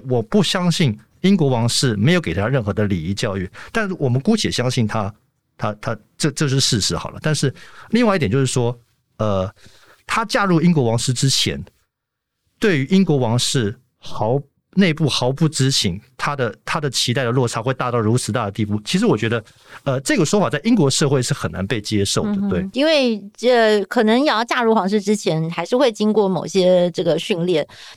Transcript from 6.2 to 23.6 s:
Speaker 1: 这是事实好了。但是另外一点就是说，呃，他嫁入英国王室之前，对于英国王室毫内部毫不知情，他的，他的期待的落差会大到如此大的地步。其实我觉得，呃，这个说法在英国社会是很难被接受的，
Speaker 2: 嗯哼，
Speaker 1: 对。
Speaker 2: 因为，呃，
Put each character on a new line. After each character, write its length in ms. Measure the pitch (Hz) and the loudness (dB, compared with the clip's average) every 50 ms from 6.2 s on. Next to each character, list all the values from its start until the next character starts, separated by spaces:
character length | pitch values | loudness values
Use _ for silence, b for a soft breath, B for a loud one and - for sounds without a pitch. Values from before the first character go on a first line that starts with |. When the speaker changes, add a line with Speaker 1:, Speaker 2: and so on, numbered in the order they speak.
| - 151 | -4 -4
Speaker 1:
这 160 | 131 - 160 139 | -2 -2 -2 0
是 140 | 131 139 | 0 0
事 180 | - - - 101 | 0 0 0 0
实 160 | - - 87 | 0 -2 -4
好 140 | 82 - - | -6 -8 -10
了。 100 | - - | -10 -6
但 140 | - 156 151 | -4 -2 -2
是 180 | - - 135 - B B B B B B B | 0 -2 -2 -4 B B B B B B B
另 180 | B 226 247 214 | B 2 2 2
外 80 | 190 | 2
一 40 | 190 | 2
点 120 | 139 92 | 0 0
就 80 | 101 139 | 2 2
是 60 | 135 | 2
说， 340 | 123 - 131 120 117 120 - _ _ _ _ _ _ _ - | 2 0 0 0 -2 -2 -6 _ _ _ _ _ _ _ -4
呃， 360 | 107 107 98 95 92 95 - b b b b b b b b b b b | -2 0 0 0 -2 -4 -6 b b b b b b b b b b b
他 160 | - 226 226 | -4 -4 -2
嫁 220 | - - 247 202 | 0 0 0 2
入 160 | 190 175 160 | 2 4 4
英 100 | 147 175 | 4 4
国 140 | 175 151 127 | 4 4 2
王 120 | 113 113 117 | 2 0 0
室 160 | - - 123 | 0 -2 -2
之 160 | - - 135 | 0 0 0
前， 320 | - - - 104 76 69 - - - _ _ _ _ _ _ _ _ _ _ _ _ _ _ _ _ _ | 0 0 0 -2 -4 -6 -8 -14 -18 _ _ _ _ _ _ _ _ _ _ _ _ _ _ _ _ _
对 220 | - 214 175 135 | 0 2 2 2
于 60 | 135 | 2
英 180 | 131 190 190 196 | 2 2 2 4
国 140 | 165 147 135 | 4 2 2
王 200 | 127 110 117 123 | 2 2 0 0
室 400 | - - - 139 113 101 - - _ _ _ _ | 0 0 0 0 0 -2 -4 -8 _ _ _ _
毫 420 | - - - - 107 110 127 143 - _ _ _ _ _ - | -12 -8 -6 -4 -2 0 -2 -2 -4 _ _ _ _ _ 0
内 180 | 185 202 170 151 | 2 2 2 2
部 160 | 156 165 127 | 2 0 0
毫 220 | - - 123 123 | 0 0 -2 -2
不 180 | 135 139 160 151 | 0 0 0 0
知 220 | - - 131 135 | 0 0 0 0
情， 280 | 135 - - 104 85 104 - _ _ | 0 0 -2 -2 -4 -6 -10 _ _
他 200 | - - 151 143 | -6 -6 -4 -2
的， 200 | 135 123 110 - - _ | -2 -4 -4 -6 -8 _
他 160 | - - 165 | -6 -6 -4
的 100 | 147 139 | -4 -4
期 240 | - - - - 117 | -4 -2 -2 -2 0
待 100 | 139 131 | 0 0
的 80 | 117 | 0
落 160 | 120 139 123 113 | 2 2 0 0
差 140 | - 120 | 0 -2
会 120 | 107 131 127 | -2 -2 -2
大 180 | - 131 123 | -2 -2 -2
到 80 | 120 120 | 0 0
如 180 | 110 107 117 127 | 2 2 2 0
此 140 | - - | 0 -2
大 140 | 104 123 113 | -2 -2 -2
的 60 | 101 | -4
地 140 | 98 - 107 | -4 -4 -4
步。 140 | 98 104 104 - | -2 -2 -4 -4
其 120 | - - 185 | -2 -2 0
实 80 | 240 | 2
我 120 | 214 131 107 | 2 2 2
觉 100 | 120 113 | 0 0
得， 160 | 117 117 - B B B B B B B B | -2 -2 -4 B B B B B B B B
呃， 160 | 143 127 - | -4 -4 -2
这 160 | - - 311 | -2 0 0
个 80 | 240 160 | 2 2
说 140 | - - 208 | 2 2 2
法 100 | 175 117 | 0 0
在 100 | - 147 - | -2 -2 0
英 100 | 226 254 | 2 2
国 160 | 208 151 135 | 4 4 2
社 200 | - - 160 139 | 2 2 0 2
会 120 | 147 131 | 2 2
是 120 | 120 - 147 | 0 0 -4
很 180 | - - 85 | -4 -4 -6
难 140 | 80 90 95 98 | -6 -6 -4 -4
被 140 | 127 110 | -4 -4
接 240 | 101 - 110 101 101 | -4 -2 0 0 0
受 180 | - - - - | 0 0 -2 -2
的， 60 | 208 | -2
Speaker 2:
嗯 120 | 208 196 | -2 -2
哼， 80 | 202 202 | -2 -2
Speaker 1:
对。 200 | 190 180 190 196 - | -2 -2 -4 -4 -2
Speaker 2:
因 120 | 247 285 | 0 0
为， 360 | 320 320 285 262 247 226 208 196 202 - - | 2 2 2 2 0 -2 -4 -8 -14 -10 -4
呃， 420 | 226 247 254 240 | 0 2 4 4